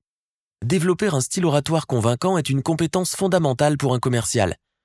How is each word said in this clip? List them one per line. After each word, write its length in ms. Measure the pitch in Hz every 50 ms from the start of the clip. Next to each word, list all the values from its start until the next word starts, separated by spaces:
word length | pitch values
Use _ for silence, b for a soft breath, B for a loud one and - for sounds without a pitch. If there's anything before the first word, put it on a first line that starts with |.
| _ _ _ _ _ _ _ _ _ _ _ - 110
Développer 420 | 117 175 185 156 185 175 - 214
un 140 | 208 160 131
style 240 | 127 - - 190 175
oratoire 420 | 165 143 147 143 - 165 160 -
convaincant 500 | - 135 117 104 117 120 123 - 185 190
est 120 | 170 139 -
une 140 | 135 135
compétence 520 | - - 160 156 165 156 - 185 185 - -
fondamentale 640 | - 190 190 185 180 160 139 127 - 147 151 151
pour 180 | 139 143 131 127
un 60 | 123
commercial, 560 | - 127 123 120 117 - - 117 98 90 - - _ _ _ _